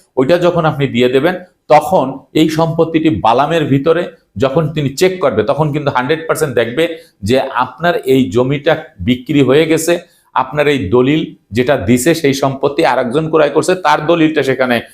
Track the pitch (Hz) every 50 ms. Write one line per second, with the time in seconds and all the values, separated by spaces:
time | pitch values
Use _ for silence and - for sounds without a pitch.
0 | _ _ _ 127 127 139 175 175 175 175 175 170 160 156 - 139 139 123 113 120
1 | 123 123 131 135 147 175 180 - - - _ _ _ - 151 151 - - 185 165
2 | - - - - - _ - 156 160 156 156 160 165 160 - 165 160 165 - 160
3 | 156 120 107 95 - 110 117 131 143 151 165 165 147 127 135 139 139 165 - 175
4 | - - - _ _ _ _ 98 131 131 - 165 156 147 - 156 143 131 135 -
5 | 185 185 185 180 - 131 107 104 95 - 143 143 156 151 139 151 139 139 - 123
6 | 127 135 160 160 160 - 156 - 156 139 117 120 117 117 120 160 165 165 165 -
7 | - _ _ _ 98 101 127 135 - 104 - 120 127 - - - 160 175 170 156
8 | - 131 131 135 123 101 98 120 131 131 147 143 - 165 151 151 - - _ -
9 | 87 117 123 123 - - 151 143 135 120 131 151 165 - 160 147 - 170 175 175
10 | - _ _ _ _ _ _ 123 131 - 151 147 147 147 147 127 104 92 110 123
11 | 127 135 151 156 - - - - _ _ 98 113 123 147 143 127 95 101 123 123
12 | - 165 160 - - 139 135 139 143 135 135 - - 143 143 165 160 139 123 127
13 | 131 117 120 156 160 156 160 156 147 147 - 156 151 - 185 185 - 151 151 156
14 | 151 156 170 170 156 156 156 160 131 131 127 127 131 123 120 113 - -